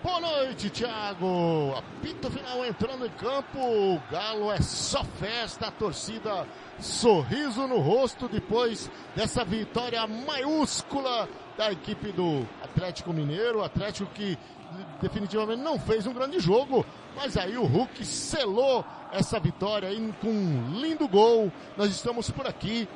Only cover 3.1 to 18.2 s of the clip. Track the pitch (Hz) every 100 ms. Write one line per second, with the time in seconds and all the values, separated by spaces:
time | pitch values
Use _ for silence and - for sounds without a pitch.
3.1 | 156 214 277 - 277 254 220 196 170 120
4.1 | 156 214 220 208 202 - - - 277 -
5.1 | - 190 233 220 - 220 - 208 143 -
6.1 | 220 220 196 135 - - - - - 240
7.1 | 190 127 233 294 214 269 247 143 226 254
8.1 | - 247 208 - 220 240 214 - - -
9.1 | - 220 - 185 220 208 233 240 233 220
10.1 | 220 277 285 269 311 285 - - 277 262
11.1 | 240 196 - - - 214 175 - 208 208
12.1 | 180 175 147 110 - - - 180 - -
13.1 | 160 143 160 233 220 180 - 202 - 190
14.1 | - 202 170 - - - 180 190 - 190
15.1 | 214 202 214 214 233 294 262 160 220 208
16.1 | 247 262 349 170 214 269 254 - - -
17.1 | - 277 208 185 240 185 151 254 - 208
18.1 | -